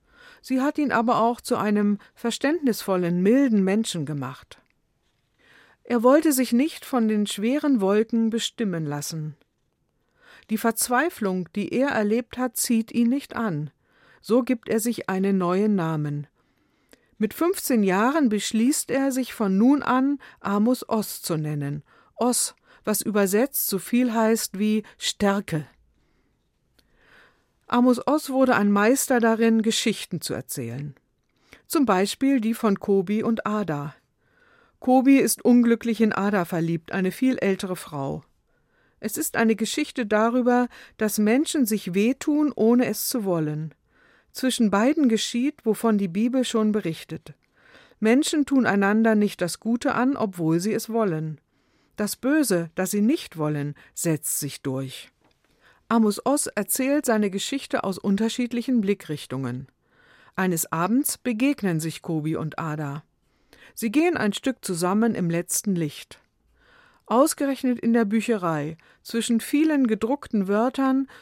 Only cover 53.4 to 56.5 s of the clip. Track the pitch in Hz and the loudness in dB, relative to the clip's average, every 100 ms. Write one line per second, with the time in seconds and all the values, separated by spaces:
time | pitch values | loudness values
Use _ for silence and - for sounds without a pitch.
53.4 | 151 147 143 - - - 170 151 - - | -4 -2 -6 -10 -16 -6 -2 -2 -4 -6
54.4 | 143 - 139 131 131 - - _ _ _ | -6 -8 -6 -6 -6 -12 -18 _ _ _
55.4 | _ _ _ _ - 226 214 208 - 285 | _ _ _ _ -2 2 2 0 0 0
56.4 | - | -2